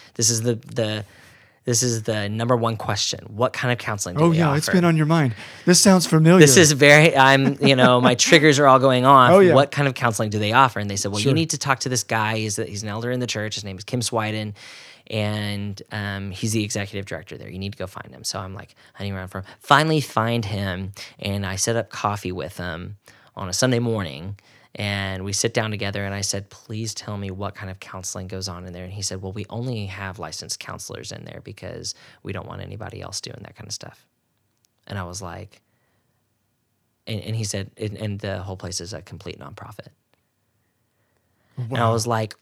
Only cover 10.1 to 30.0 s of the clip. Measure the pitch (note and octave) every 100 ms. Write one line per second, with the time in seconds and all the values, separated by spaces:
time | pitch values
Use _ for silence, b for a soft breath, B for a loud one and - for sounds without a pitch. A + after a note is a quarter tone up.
10.1 | G#2+ A2+ G#2+ G#2 A#2 C3 A2+ G2+ G2 G2+
11.1 | G#2 A#2+ D3 D#3+ C#3 C#3 B2+ C3 B2 -
12.1 | A2+ G#2+ A2 A2 G#2 A2 G2+ G#2+ G#2+ A#2
13.1 | B2+ A#2+ A2 G#2+ - G#2 F#2+ - B2 A#2
14.1 | A2+ G#2+ G#2+ G#2+ G2+ B B B B B
15.1 | A2 G#2 G#2+ G#2 G2+ G2+ G2 - G#2+ G2+
16.1 | G2 G2 F#2+ A2+ A2 G#2 G#2+ G2+ G2+ G2
17.1 | D#2+ - C#2 - F#2 G2 - F#2 - -
18.1 | B1+ - G2+ F#2+ F#2 - _ b - G2
19.1 | F#2+ F#2 F#2+ G2 B - C#3 D#3+ D#3 -
20.1 | - A2+ A#2 G#2 G2+ G2 F2+ F#2+ G2+ B
21.1 | B G2 G2+ G2 F#2 - A#2 A2 - G#2
22.1 | G#2 F#2 F2+ D2+ - F2+ D#2+ F#2 G2+ b
23.1 | b b - F#2 F2+ C3 A#2+ A#2+ A2+ F2
24.1 | C2+ F#2 G2+ b b b - G#2 G2+ G2
25.1 | F#2+ G2 G2+ A#2+ B2 A2 G#2 G2+ G2+ G2
26.1 | G2 G2 G2+ G2+ - - A2 A2+ - -
27.1 | G#2 G2 F#2+ G2+ - F#2+ F#2+ - G2 F#2
28.1 | F#2+ F#2 F#2 F#2 F2 F2+ F2+ F#2 G2+ G2
29.1 | F#2+ F#2+ G#2 - A#2 B2+ A2+ G2+ G2